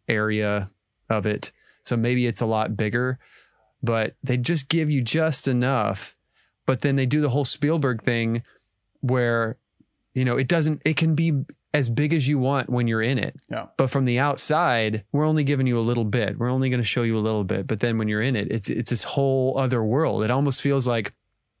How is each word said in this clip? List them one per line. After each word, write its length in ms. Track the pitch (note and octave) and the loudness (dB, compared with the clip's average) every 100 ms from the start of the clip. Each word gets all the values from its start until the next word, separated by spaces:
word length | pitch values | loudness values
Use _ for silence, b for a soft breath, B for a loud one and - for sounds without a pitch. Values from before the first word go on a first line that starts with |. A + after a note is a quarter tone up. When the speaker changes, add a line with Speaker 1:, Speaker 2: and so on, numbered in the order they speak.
| - | -4
Speaker 1:
area 640 | G#2+ G#2+ G#2+ G#2 G#2 G2 _ _ _ - | 0 0 0 0 0 -4 _ _ _ -4
of 160 | A2 G#2 | -2 0
it. 240 | G#2 - _ b b | -2 -6 _ b b
So 120 | - A#2 | -4 -2
maybe 300 | A#2 B2 A#2+ | 0 2 0
it's 160 | A2 | 0
a 40 | A2+ | 0
lot 280 | A2 A2+ G#2+ | 0 -2 -2
bigger, 440 | G#2+ G#2 B2+ B2+ b b b b b b | -2 0 -2 -4 b b b b b b
but 340 | A2+ A2+ A2 - | -2 0 -2 -4
they 140 | B2+ B2 | -4 -2
just 300 | B2 E3+ C3+ | 0 -2 0
give 200 | E3 D3+ | -2 0
you 120 | C#3+ | 0
just 460 | A#2 D#3 D#3+ C#3 C#3 | 0 0 0 0 0
enough. 680 | B2 B2+ B2+ G#2 G2+ - - _ _ _ _ - | 0 2 0 0 -2 -8 -20 _ _ _ _ -2
But 160 | C3 | 0
then 160 | C#3+ C#3 | 2 2
they 80 | C3 | 2
do 160 | D3+ | 2
the 80 | D3 | 2
whole 160 | C3+ C3+ | 0 -2
Spielberg 580 | - C#3+ D#3+ C3+ A#2 | 0 0 2 0 0
thing 400 | - A#2 A2+ A#2 - b b _ _ _ | 0 0 0 -2 -6 b b _ _ _
where, 580 | B2 B2+ A#2+ A#2 A2+ - _ _ _ _ _ | -2 0 2 0 0 -4 _ _ _ _ _
you 120 | C3 B2+ | -2 0
know, 100 | A#2+ | 0
it 120 | C3 | 2
doesn't, 320 | E3+ D3+ D3+ | 2 2 0
it 140 | D#3+ D3+ | 0 0
can 180 | D#3+ D3+ | 2 2
be 160 | E3 C#3+ C3 - _ | 2 0 -2 -12 _
as 160 | D3+ A#2 | -2 0
big 240 | A#2 D3 | 0 0
as 140 | D#3+ C3 | 0 0
you 120 | D3 | 0
want 300 | C3 C#3 B2 | 0 0 -2
when 180 | B2 A#2 | -2 0
you're 140 | A2+ | 0
in 160 | A2+ C3 | 0 -2
it. 180 | G2 - - | -4 -8 -10
Speaker 2:
Yeah. 180 | A2+ G2+ - | -10 -8 -2
Speaker 1:
But 120 | C3 | 0
from 140 | C#3 B2+ | 0 2
the 140 | A#2+ | 2
outside, 840 | C#3+ - - D3+ E3 A#2 A2 G#2+ - | 0 0 0 2 2 2 0 -2 -2
we're 120 | C#3+ D#3 | 0 2
only 180 | D#3 C#3 | 2 2
giving 200 | C3+ C3 | 2 2
you 140 | A#2+ | 2
a 20 | |
little 220 | A2+ A#2+ G#2+ | 0 0 0
bit. 320 | A#2+ G#2 G#2 | 0 -2 -2
We're 120 | A#2+ | -2
only 180 | C3 C3 | 0 0
gonna 140 | B2 | 0
show 200 | A2 B2+ | -2 0
you 140 | A#2 A2 | 0 0
a 20 | |
little 220 | G#2+ G#2+ G2 | 0 0 -2
bit. 220 | G#2 F#2+ | -2 -2
But 120 | G#2+ | -2
then 180 | B2 A2+ | 0 0
when 100 | G#2+ | 0
you're 120 | G#2+ | 0
in 140 | B2+ A2+ | 0 -2
it, 160 | - | -2
it's, 180 | A2 - | -4 -4
it's 200 | - B2 | -4 -2
this 140 | B2 - | -2 -2
whole 520 | - C#3 C3+ C3 C3 | 0 2 2 0 0
other 240 | B2+ A#2+ | 0 0
world. 400 | G#2+ C3 D3 G#2 | 0 0 0 0
It 80 | G#2+ | 0
almost 300 | C3 C#3+ C3 | 2 0 0
feels 240 | C#3+ C#3 B2 | 0 0 2
like 280 | A#2 G2+ - _ _ _ _ | 0 -4 -10 _ _ _ _